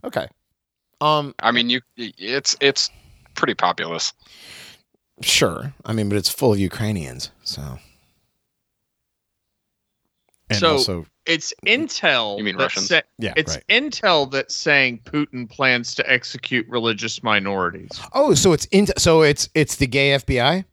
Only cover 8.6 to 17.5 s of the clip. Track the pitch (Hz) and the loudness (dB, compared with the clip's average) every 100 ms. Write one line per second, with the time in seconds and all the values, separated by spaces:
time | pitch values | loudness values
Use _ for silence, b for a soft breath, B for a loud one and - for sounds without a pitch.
8.6 | _ _ _ _ _ _ _ _ _ _ | _ _ _ _ _ _ _ _ _ _
9.6 | _ _ _ _ _ _ _ _ _ - | _ _ _ _ _ _ _ _ _ 0
10.6 | 165 147 123 90 78 _ - 170 - - | 2 2 0 -4 -8 _ -4 -4 -4 -8
11.6 | - 233 320 - 175 131 110 101 104 95 | 0 0 0 -2 0 2 0 -4 -4 -2
12.6 | 135 - 190 165 - - 107 160 156 151 | -2 -2 0 0 0 -6 -2 -2 -2 -6
13.6 | - 214 294 - 202 165 135 135 - - | 0 0 0 -2 2 2 2 -2 -4 -4
14.6 | - 143 131 120 - 151 147 127 117 - | 2 2 2 -2 -6 -4 -4 -6 -12 -2
15.6 | 135 123 120 - - 127 - 123 - 127 | 2 2 -2 -6 0 0 0 -12 -4 -4
16.6 | - 120 113 107 110 - 117 104 98 | -2 -2 -2 -2 -4 -4 0 0 0